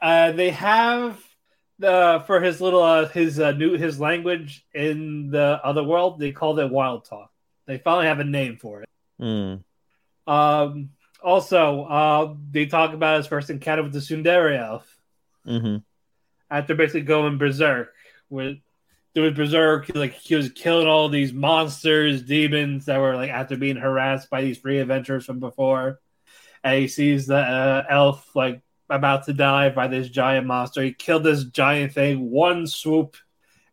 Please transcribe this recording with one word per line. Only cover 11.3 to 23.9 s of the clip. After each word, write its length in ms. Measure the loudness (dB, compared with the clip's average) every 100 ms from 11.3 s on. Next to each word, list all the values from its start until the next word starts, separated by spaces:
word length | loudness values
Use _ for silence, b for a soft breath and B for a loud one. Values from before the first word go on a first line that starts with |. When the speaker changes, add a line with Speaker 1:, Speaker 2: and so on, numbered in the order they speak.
| 2 4 2 2 0
Speaker 1:
uh, 500 | -2 2 4 2 0 -6 -6
they 140 | -4 0
talk 260 | 0 0
about 220 | 0 0 0
his 80 | 0
first 240 | -6 -6
encounter 320 | -8 -4 -2
with 100 | -4
the 60 | -6
Tsundere 580 | -8 -2 2 4 4 0
elf. 380 | -6 -10 _ _ _ _ _ _ -6
Speaker 2:
Mm-hmm. 320 | -4 -4 -6 -10 _ _ _ _ _ -8
Speaker 1:
After 240 | -6 -2 0
basically 240 | 2 0
going 360 | 0 0 0 0
berserk. 540 | -2 0 0 0 -6 b b b b
With, 280 | -10 -8 -10 _ _ _ _ _
doing 200 | 0 0
berserk, 560 | 0 0 2 4 2 -2
like, 180 | -6 -6
he 240 | -6 -2 -2
was 140 | -2
killing 360 | -4 0 2 4
all 220 | 4 2
these 240 | 0 -2
monsters, 920 | -2 2 2 0 -2 2 2 2 0
demons 640 | -2 0 0 0 -2 -4 -2
that 120 | 0
were, 160 | 0 -2
like, 140 | -4
after 260 | -6 -6 -4
being 200 | -4 -2
harassed 540 | -2